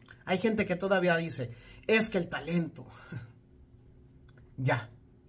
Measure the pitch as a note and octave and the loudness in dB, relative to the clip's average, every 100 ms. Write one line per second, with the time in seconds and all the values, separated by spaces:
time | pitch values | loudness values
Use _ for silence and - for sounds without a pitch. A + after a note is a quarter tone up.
0 | - - - F3+ A3+ G#3 F#3+ F3 G3 F#3+ | -20 -16 -2 0 2 0 0 -2 2 4
1 | F3 E3 E3 - A#2 - - - - A3 | 4 2 0 -4 -6 -10 -20 -8 2 4
2 | A3 F#3+ - C#3+ C#3+ E3+ D#3 - - - | 4 0 -2 -6 -2 0 0 -8 -18 -18
3 | - - - - - - - - - - | -14 -14 -14 -20 -20 -20 -20 -20 -20 -20
4 | - - - - - - B2+ A#2 - - | -20 -20 -20 -20 -18 -4 0 0 -4 -18
5 | - - | -20 -20